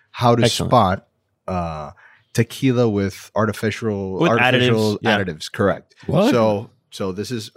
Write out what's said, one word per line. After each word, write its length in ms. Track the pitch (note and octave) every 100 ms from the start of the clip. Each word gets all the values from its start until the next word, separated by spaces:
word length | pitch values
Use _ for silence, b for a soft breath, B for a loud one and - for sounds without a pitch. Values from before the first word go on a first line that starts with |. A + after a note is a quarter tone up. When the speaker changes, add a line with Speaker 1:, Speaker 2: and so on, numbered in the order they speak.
| b
Speaker 1:
how 220 | - A#2
to 80 | A#2+ A#2+
Speaker 2:
Excellent. 260 | - F2
Speaker 1:
spot, 360 | B2 F#2+ G2 - _ _ _ -
uh, 440 | F#2 E2 D#2 C#3+ - b b b
tequila 560 | - A2+ - C3 A#2+ A#2
with 400 | G2+ G2 - - -
artificial, 840 | G#2+ G2+ A2 - A2+ G2+ F#2+ F#2
Speaker 2:
With 120 | E3+
Speaker 1:
artificial 680 | A#2 B2+ B2+ B2 A2 G#2+ G#2
Speaker 2:
additives, 20 |
yeah. 180 | A2 G#2
Speaker 1:
additives. 320 | F#2 D#2 -
Correct. 440 | - G2+ C#2 - _ -
Speaker 3:
What? 240 | D#3 A3
Speaker 1:
So, 380 | B2 A2 G2+ A2+ _ _
so 200 | - G2
this 200 | F#2 G2+
is, 200 | A#2+ G#2